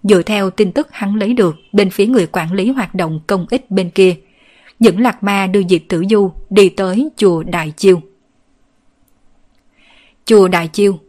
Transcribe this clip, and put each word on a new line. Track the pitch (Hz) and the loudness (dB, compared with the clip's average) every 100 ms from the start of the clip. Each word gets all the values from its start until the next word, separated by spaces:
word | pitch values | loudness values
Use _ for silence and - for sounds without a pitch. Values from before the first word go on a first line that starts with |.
| 202 | 4
Dựa | 196 | 2
theo | 170 214 196 | 2 -4 -4
tin | 185 202 | -2 -2
tức | 220 311 | -2 -6
hắn | - 196 | -8 -6
lấy | 214 208 | -4 -2
được | 240 185 156 _ | 0 0 -2 _
bên | 202 202 | -2 -2
phía | - 208 | 0 0
người | 254 170 | 0 0
quản | - 160 | -4 -4
lý | 190 202 | -4 -2
hoạt | 269 190 | -4 -6
động | 185 165 156 - | -6 -6 -6 -4
công | 196 165 | -4 -2
ích | 254 - | -6 -4
bên | 196 180 | -4 -2
kia, | 185 185 170 _ _ _ _ _ _ | 2 2 2 _ _ _ _ _ _
những | 226 175 | 2 2
lạc | 240 - | -2 -2
ma | 202 196 190 | -2 -2 0
đưa | 202 180 | 0 0
Diệp | 180 160 | -2 0
Tử | 175 190 | -4 0
Du | 214 196 - - | 0 0 -4 -2
đi | 196 196 | 4 4
tới | - 190 190 302 - | 2 -4 -2 -4 0
chùa | 202 165 | 0 0
Đại | 165 175 156 | -4 -8 -8
Chiêu. | 151 196 180 - _ _ _ _ _ _ _ _ _ _ _ _ _ _ _ _ _ _ _ _ _ | 0 2 2 -2 _ _ _ _ _ _ _ _ _ _ _ _ _ _ _ _ _ _ _ _ _
Chùa | - 220 190 | 2 4 4
Đại | 180 165 | 0 -4
Chiêu. | 160 202 185 | 0 0 -2